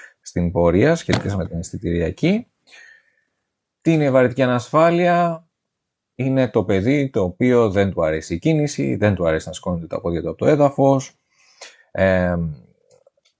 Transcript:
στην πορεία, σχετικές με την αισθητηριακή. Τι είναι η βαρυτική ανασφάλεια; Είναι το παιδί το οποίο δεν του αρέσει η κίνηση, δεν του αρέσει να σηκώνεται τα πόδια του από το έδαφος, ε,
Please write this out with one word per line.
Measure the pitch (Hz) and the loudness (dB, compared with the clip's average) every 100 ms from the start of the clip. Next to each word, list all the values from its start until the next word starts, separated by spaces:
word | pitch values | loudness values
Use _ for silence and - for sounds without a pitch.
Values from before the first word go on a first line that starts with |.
| - _ | -20 _
στην | - 90 85 | -8 -4 -2
πορεία, | 85 85 90 139 | 2 2 4 2
σχετικές | 170 - 110 101 98 | 0 -2 -4 -2 -4
με | 82 | -6
την | 85 | -8
αισθητηριακή. | - 90 90 85 80 - 165 220 - _ _ - - - _ _ _ _ _ _ _ _ | -10 -8 -4 -2 -4 -2 -2 -2 -4 _ _ -20 -20 -20 _ _ _ _ _ _ _ _
Τι | 160 | 0
είναι | 160 | 2
η | 143 | 4
βαρυτική | 131 127 123 | 4 2 2
ανασφάλεια; | 127 123 - 151 165 170 175 175 170 165 - _ _ _ _ _ _ | 0 0 0 2 4 4 2 2 0 -4 -14 _ _ _ _ _ _
Είναι | - 131 135 123 | -6 -2 0 2
το | 113 | 0
παιδί | 92 98 110 147 135 | 0 0 2 0 0
το | 113 | -2
οποίο | 90 - 127 120 113 | -2 0 2 4 2
δεν | 98 98 | 2 0
του | 87 | 0
αρέσει | 78 78 - | -2 -2 -6
η | 85 | -4
κίνηση, | 156 156 147 - 139 113 | 0 0 -2 -4 -4 0
δεν | 104 | 0
του | 90 82 | 0 0
αρέσει | 80 82 | -2 -4
να | |
σηκώνεται | - 92 85 80 | -10 -6 -6 -6
τα | 85 | -8
πόδια | 87 85 | -4 -4
του | 82 | -6
από | - | -2
το | 123 | 0
έδαφος, | 147 143 143 139 135 - _ _ _ _ _ - - _ | 2 0 2 2 2 -2 _ _ _ _ _ -20 -20 _
ε, | - 95 92 90 87 82 67 50 _ _ _ _ _ _ | -2 0 2 0 -2 -4 -8 -18 _ _ _ _ _ _